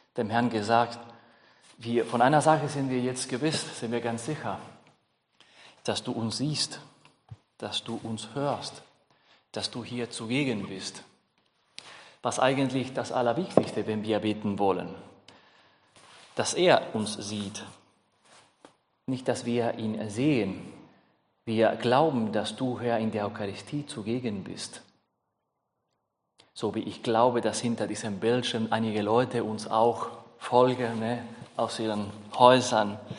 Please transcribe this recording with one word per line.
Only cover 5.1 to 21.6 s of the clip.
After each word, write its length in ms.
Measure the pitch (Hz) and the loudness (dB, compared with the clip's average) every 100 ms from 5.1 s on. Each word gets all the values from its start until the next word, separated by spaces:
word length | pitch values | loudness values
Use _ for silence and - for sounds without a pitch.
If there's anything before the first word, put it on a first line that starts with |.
| _ _ _ _ - - - | _ _ _ _ -20 -20 -8
dass 180 | - 101 | -4 -4
du 100 | 123 | -4
uns 240 | 117 113 110 | -4 -4 -2
siehst, 440 | 147 147 - - - _ _ _ _ - _ _ | -2 -2 -4 -8 -18 _ _ _ _ -20 _ _
dass 260 | 104 - | -8 -6
du 160 | - 113 | -6 -8
uns 260 | 117 110 - | -6 -8 -8
hörst, 480 | 143 143 110 - - - _ _ _ _ _ _ | -4 -2 -2 -6 -14 -20 _ _ _ _ _ _
dass 180 | 110 - | -8 -6
du 120 | 123 | -8
hier 280 | 107 120 113 | -8 -6 -6
zugegen 560 | - 113 131 135 107 95 | -8 -2 0 0 -2 -6
bist. 360 | 95 - - - _ _ _ _ _ _ - - - - - | -10 -10 -12 -18 _ _ _ _ _ _ -20 -20 -20 -20 -8
Was 180 | 123 - | -4 2
eigentlich 540 | 131 135 131 131 120 | 4 4 0 -2 -4
das 180 | 131 117 | -6 -4
Allerwichtigste, 760 | 127 120 117 190 - - 110 101 | 0 0 0 0 0 0 -2 -2
wenn 180 | 107 | -2
wir 140 | 107 104 | 0 0
beten 380 | 107 104 107 98 | 0 -2 -2 0
wollen, 360 | 98 90 87 87 - - - - _ _ _ _ _ _ - - - | 0 0 -4 -12 -18 -20 -20 -20 _ _ _ _ _ _ -20 -20 -10
dass 200 | - 110 | -4 -2
er 400 | - 180 120 - | 2 6 6 4
uns 200 | 110 104 | -4 -4
sieht, 500 | - 104 107 98 - - - _ _ _ _ _ - _ _ - _ _ _ - | -6 -6 -6 -6 -10 -14 -18 _ _ _ _ _ -20 _ _ -20 _ _ _ -6
nicht, 220 | 127 - | -2 -2
dass 160 | 120 | -2
wir 340 | 120 120 117 - | 0 0 0 -2
ihn 320 | 110 107 107 | -4 -4 -4
sehen. 640 | 104 147 127 98 90 - - - _ _ _ _ _ | 0 2 4 2 -4 -12 -18 -20 _ _ _ _ _
Wir 320 | - 110 | -2 2